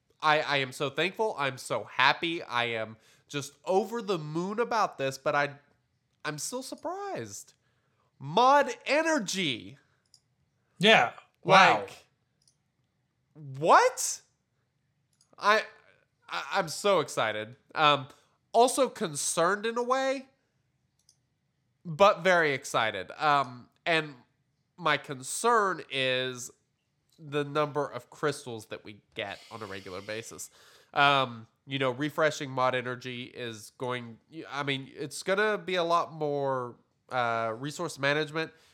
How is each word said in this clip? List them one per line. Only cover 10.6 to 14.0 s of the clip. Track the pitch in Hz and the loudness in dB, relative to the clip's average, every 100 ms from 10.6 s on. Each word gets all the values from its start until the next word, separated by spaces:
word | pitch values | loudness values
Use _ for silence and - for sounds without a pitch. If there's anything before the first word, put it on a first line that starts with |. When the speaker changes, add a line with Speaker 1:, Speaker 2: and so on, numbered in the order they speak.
| _ - | _ 2
Speaker 2:
Yeah. | 196 190 117 - - _ | 6 6 6 -2 -20 _
Wow. | 170 190 180 107 | 6 8 10 6
Speaker 1:
Like, | 98 - _ _ _ _ _ _ _ _ _ _ _ _ _ 151 143 131 | 0 -14 _ _ _ _ _ _ _ _ _ _ _ _ _ -20 -14 -2
what? | 165 311 508 - | 6 8 6 2